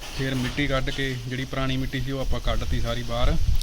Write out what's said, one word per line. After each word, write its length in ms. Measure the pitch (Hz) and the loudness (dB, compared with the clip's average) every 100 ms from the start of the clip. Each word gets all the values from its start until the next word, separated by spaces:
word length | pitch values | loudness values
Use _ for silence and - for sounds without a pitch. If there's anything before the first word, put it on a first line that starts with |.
| - - | -8 -4
ਫਿਰ 160 | 135 | -2
ਮਿੱਟੀ 320 | 131 123 127 143 | -2 -2 -2 0
ਕੱਢ 240 | 135 131 | 0 0
ਕੇ 260 | 135 135 127 120 | -2 -4 -4 -6
ਜਿਹੜੀ 160 | 127 | -6
ਪੁਰਾਣੀ 320 | 135 135 135 156 | -6 -4 -2 -2
ਮਿੱਟੀ 240 | 165 135 | -2 -2
ਸੀ 100 | 123 | -2
ਉਹ 100 | 135 | -2
ਆਪਾਂ 200 | 131 123 | 0 0
ਕੱਢਤੀ 400 | 127 110 110 127 | 2 0 0 0
ਸਾਰੀ 220 | 117 117 | 0 -2
ਬਾਹਰ। 320 | 117 117 127 170 - - | -2 2 4 4 6 4